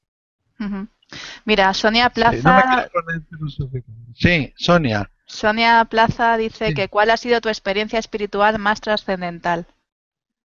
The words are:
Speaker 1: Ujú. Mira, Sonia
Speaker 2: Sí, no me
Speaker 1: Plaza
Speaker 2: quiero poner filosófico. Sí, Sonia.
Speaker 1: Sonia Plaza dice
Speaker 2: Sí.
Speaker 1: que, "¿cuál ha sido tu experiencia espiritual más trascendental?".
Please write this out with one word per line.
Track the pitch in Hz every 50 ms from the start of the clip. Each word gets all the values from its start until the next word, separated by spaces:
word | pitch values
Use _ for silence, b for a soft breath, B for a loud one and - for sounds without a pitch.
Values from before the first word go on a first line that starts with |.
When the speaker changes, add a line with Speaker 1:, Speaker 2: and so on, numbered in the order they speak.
| _ _ _ _ _ _ _ _ _ _ _ -
Speaker 1:
Ujú. | 220 196 202 196 202 - _ _ _ _ B B B B B B B
Mira, | 220 214 202 190 190 190
Sonia | - - 214 214 233 247 240 -
Speaker 2:
Sí, | 226
no | 226 233
me | 233 226
Speaker 1:
Plaza | 127 254 254 262 254 254
Speaker 2:
quiero | 254 247 - - -
poner | 170 165 165 165 165 156 _
filosófico. | 165 156 156 143 - - 143 131 131 127 - - 110 113 117 - 120
Sí, | - - 170 175 160 123 - _
Sonia. | - - - 175 175 156 120 107 104 98 - _ _ _
Speaker 1:
Sonia | - - - - 214 214 226 233 233 233 226 226
Plaza | - 226 220 226 226 - - 240 233 233
dice | 226 220 226 - - 226 214
Speaker 2:
Sí. | 156
Speaker 1:
que, | 208 190 190
"¿cuál | - 202 214 226
ha | 226
sido | 226 - 240 240 233
tu | - 226
experiencia | 220 - - 196 190 208 214 214 - 226
espiritual | 220 - - 214 208 196 - 202 208 214 220 214
más | 202 202 214 -
trascendental?". | - 220 214 208 - - 190 180 180 175 170 170 - 175 175 170 175 _ _ _ _ _ _ _ _ _ _ _ _ _ _ _ _